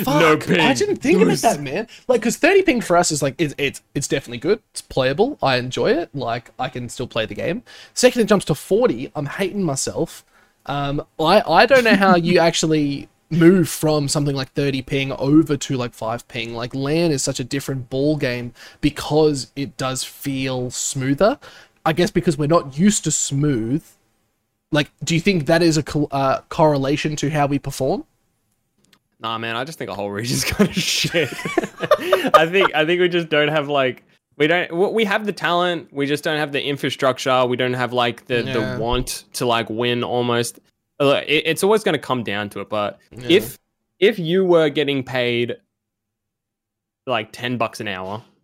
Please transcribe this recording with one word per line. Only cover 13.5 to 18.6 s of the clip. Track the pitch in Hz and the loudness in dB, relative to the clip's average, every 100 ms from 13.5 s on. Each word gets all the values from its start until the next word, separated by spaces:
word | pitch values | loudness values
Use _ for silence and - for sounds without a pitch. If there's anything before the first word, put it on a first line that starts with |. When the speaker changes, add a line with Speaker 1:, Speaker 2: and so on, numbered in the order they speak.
| 190 151 | 8 4
Speaker 2:
from | - 156 151 139 | 0 0 0 0
something | 156 143 139 | -2 -2 -2
like | 131 | -4
thirty | - 143 135 | -2 -2 -2
ping | - 135 135 | -2 -2 -2
over | 127 135 151 156 143 | -2 4 4 4 0
to, | - 131 | -2 -4
like, | 120 - | -6 -6
five | 110 117 - | -6 -6 -8
ping. | 123 113 | -10 -8
Like, | 117 123 135 | -8 -6 -4
lan | 139 160 170 | -2 0 2
is | 135 | 0
such | - 135 | -2 -4
a | |
different | 123 139 - 135 123 | -4 -6 -4 -8 -6
ball | 135 147 147 | -2 0 0
game | 135 123 120 - | -2 -4 -8 -14